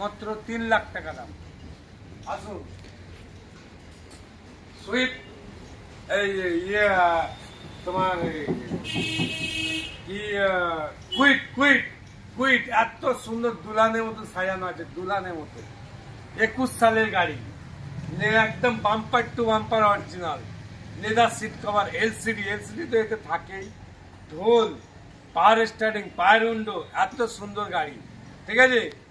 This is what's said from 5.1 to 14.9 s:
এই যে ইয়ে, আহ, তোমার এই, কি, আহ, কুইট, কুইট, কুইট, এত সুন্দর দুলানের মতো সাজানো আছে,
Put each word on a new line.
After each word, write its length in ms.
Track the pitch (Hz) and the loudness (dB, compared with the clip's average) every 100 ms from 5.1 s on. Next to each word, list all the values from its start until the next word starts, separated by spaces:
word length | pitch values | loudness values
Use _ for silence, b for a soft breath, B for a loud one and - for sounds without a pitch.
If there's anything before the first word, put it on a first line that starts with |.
| - - - - - - - - - - 196 | -4 -14 -18 -18 -18 -18 -18 -18 -18 -2 0
এই 100 | 196 190 | 2 0
যে 100 | 180 170 185 | 0 0 0
ইয়ে, 200 | 208 208 185 175 | 2 4 6 6
আহ, 200 | 165 160 - - - - - 180 | 4 0 -6 -16 -16 -16 -10 -4
তোমার 300 | 185 185 175 170 | 0 2 0 -2
এই, 100 | 156 - - - - - - 320 320 - 320 320 339 320 320 - - 170 | -2 -4 -4 -4 -6 -4 -4 -2 -2 -2 -2 -4 -2 -2 -4 -6 -12 -10
কি, 140 | 202 208 202 196 | -8 -4 2 2
আহ, 360 | 185 175 165 151 - - - | 2 0 -2 -6 -10 -8 4
কুইট, 240 | 277 269 - 247 | 6 6 0 2
কুইট, 280 | 285 247 - - - - - 220 | 4 4 2 -12 -20 -18 -14 0
কুইট, 260 | 262 254 247 220 | 2 2 4 2
এত 200 | 226 - 269 233 226 | 2 0 -2 -2 -4
সুন্দর 280 | 226 233 175 220 | -2 -2 -4 -2
দুলানের 380 | 214 220 226 220 | 4 4 4 -4
মতো 140 | 226 202 | -6 -8
সাজানো 320 | 185 190 185 185 | -4 -2 -2 -4
আছে, 120 | 160 165 | -8 -10